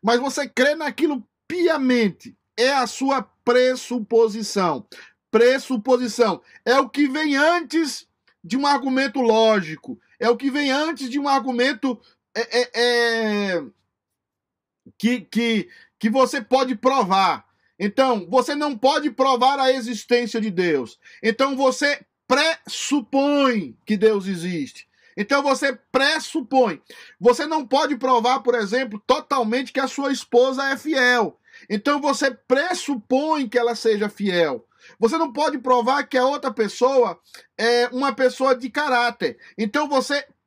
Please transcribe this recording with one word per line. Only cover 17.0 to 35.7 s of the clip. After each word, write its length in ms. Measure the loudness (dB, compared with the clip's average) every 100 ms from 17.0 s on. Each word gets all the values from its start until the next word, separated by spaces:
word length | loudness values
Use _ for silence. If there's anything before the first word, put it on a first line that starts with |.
| 2 2 2 0 -6 _ _ -6
Então, 480 | -2 2 2 0 0
você 260 | 0 0
não 220 | -2 -4 0
pode 340 | 0 2 0
provar 480 | 0 2 2 2 2
a 140 | 2
existência 680 | 0 -2 -8 0 0 0 -4
de 100 | -4
Deus. 480 | 0 0 0 -2 -12 -20 -6
Então, 340 | -2 0 0 2
você 480 | 0 0 -2 -2 _ _ -2
pressupõe 1500 | 0 2 -2 -8 -10 -4 -4 0 0 2 2 2 0 -4 -10
que 120 | -4 2
Deus 300 | 2 2 -4
existe. 640 | -6 -6 -6 -8 -12 -20 _ _ -8
Então, 260 | -2 0
você 360 | 2 0 -2 -4 _
pressupõe. 880 | 0 2 0 -4 -8 0 2 2 0 -12 -20 -20 0
Você 260 | 2 2 2
não 200 | -4 0
pode 300 | 0 0 -2
provar, 440 | 0 2 2 0
por 140 | 0
exemplo, 480 | 0 0 -2 -4 -4 0
totalmente 640 | 0 0 -2 0 -2 -2
que 80 | -4
a 80 | -4
sua 240 | -2 -4
esposa 560 | -4 0 2 2 0 -4
é 80 | -4
fiel. 640 | -2 0 2 2 0 -6 _ -20 -8
Então, 320 | -4 -2 0
você 300 | 0 0 -2
pressupõe 1160 | -2 -2 0 0 -4 -6 -8 -2 -2 0 -2 -4
que 100 | -4
ela 160 | -4
seja 340 | -2 -2 0 -2
fiel. 580 | -4 -2 0 0 -2 -12 _ -20 -2
Você 200 | -2 0
não 140 | -2
pode 260 | -2 -2 -2
provar 460 | 0